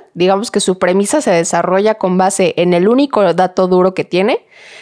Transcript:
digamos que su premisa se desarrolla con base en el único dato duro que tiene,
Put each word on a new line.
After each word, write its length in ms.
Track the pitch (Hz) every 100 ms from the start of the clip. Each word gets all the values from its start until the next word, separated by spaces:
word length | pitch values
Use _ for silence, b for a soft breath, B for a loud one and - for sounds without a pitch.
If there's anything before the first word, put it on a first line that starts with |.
| -
digamos 360 | 170 185 196 240
que 120 | 208
su 180 | 196 185
premisa 400 | 180 190 202 302
se 120 | 220
desarrolla 640 | 170 165 170 175 190 214 214
con 220 | 185 185
base 360 | 190 - 185 -
en 180 | 175
el 140 | 175 202
único 460 | 254 285 214 185
dato 340 | 170 185 190 185
duro 260 | 185 185
que 120 | 185 -
tiene, 400 | 180 208 427 B B B B